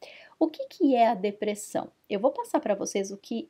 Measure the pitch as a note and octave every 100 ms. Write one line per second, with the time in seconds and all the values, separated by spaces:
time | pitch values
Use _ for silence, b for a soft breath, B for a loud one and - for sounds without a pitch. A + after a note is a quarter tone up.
0 | B B B B D#4+ - C5+ - D#4 B3
1 | A3+ A3+ G3+ G3+ G#3+ G#3 - - - -
2 | _ G3+ B3 - A#4+ D#4+ A3 G3+ - G3+
3 | G3 G3 - A3+ -